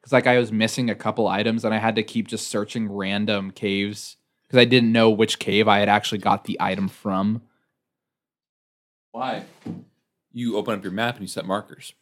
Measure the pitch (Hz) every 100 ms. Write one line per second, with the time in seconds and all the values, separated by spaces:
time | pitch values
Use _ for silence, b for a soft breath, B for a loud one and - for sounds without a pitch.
0 | - 131 127 123 117 110 113 - 120 104
1 | 110 107 104 95 110 113 110 110 113 113
2 | 107 113 104 110 - 107 104 123 107 101
3 | 95 101 107 104 98 - 104 98 101 104
4 | - - _ _ _ 127 120 123 117 113
5 | 113 107 110 - - 101 110 104 101 104
6 | - 104 101 98 - 95 92 95 95 -
7 | 104 95 101 113 _ _ _ _ _ _
8 | _ _ _ _ _ _ _ _ _ _
9 | _ 113 127 107 95 _ - - - _
10 | _ _ _ 120 120 110 160 104 95 95
11 | 120 117 92 - 92 98 - - - _